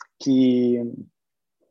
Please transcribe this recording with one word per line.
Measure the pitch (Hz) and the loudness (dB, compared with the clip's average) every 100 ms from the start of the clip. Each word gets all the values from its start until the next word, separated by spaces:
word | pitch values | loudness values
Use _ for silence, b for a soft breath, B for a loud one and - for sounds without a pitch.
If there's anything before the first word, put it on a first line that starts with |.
| - _ | -20 _
que, | - 131 127 123 123 120 117 120 - _ _ _ _ _ _ | 0 2 4 2 0 -2 -4 -12 -18 _ _ _ _ _ _